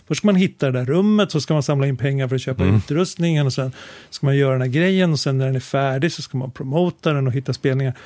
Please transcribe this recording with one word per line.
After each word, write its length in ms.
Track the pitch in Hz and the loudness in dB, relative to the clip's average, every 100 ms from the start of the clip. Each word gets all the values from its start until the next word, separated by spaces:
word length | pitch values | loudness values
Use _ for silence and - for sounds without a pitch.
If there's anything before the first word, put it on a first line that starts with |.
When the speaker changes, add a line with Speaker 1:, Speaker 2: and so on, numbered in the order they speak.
| - | -8
Speaker 1:
Först 100 | 156 | -2
ska 100 | 208 | 2
man 80 | 190 | 4
hitta 300 | 185 - 139 | 2 0 -2
det 80 | 127 | 0
där 60 | 123 | 0
rummet, 460 | 160 208 214 202 | 2 4 2 2
så 100 | 156 | 0
ska 120 | - | 0
man 100 | 156 | 0
samla 240 | 139 143 139 | 0 0 0
in 100 | 131 | 0
pengar 300 | 143 139 131 | -2 -2 -2
för 80 | 127 | -2
att 60 | |
köpa 220 | 127 131 | -4 0
Speaker 2:
Mm. 120 | 180 104 | 2 2
Speaker 1:
utrustningen, 680 | - 143 185 - 170 156 139 | 2 0 -2 -2 0 2 0
och 80 | |
sen 180 | 123 131 - - - - | 0 -4 -8 -16 -20 -18
ska 160 | - 143 | -4 0
man 100 | 139 | 2
göra 140 | 139 | 2
den 100 | 131 | 2
här 60 | 127 | 0
grejen, 440 | 135 180 190 180 | 0 2 2 2
och 80 | 151 | 2
sen 180 | - 135 | 0 0
när 80 | 135 | 0
den 100 | 131 | -2
är 40 | |
färdig 520 | - 139 139 131 165 | -2 -2 0 0 -2
så 100 | - | -4
ska 160 | - 131 | -8 -8
man 140 | 131 | -8
promota 640 | - 143 147 180 170 165 | -8 -4 0 0 -2 -2
den 140 | 147 135 | 0 0
och 60 | |
hitta 200 | 127 131 | -2 -4
spelningar. 400 | 127 127 131 135 127 | -2 -2 0 -2 -4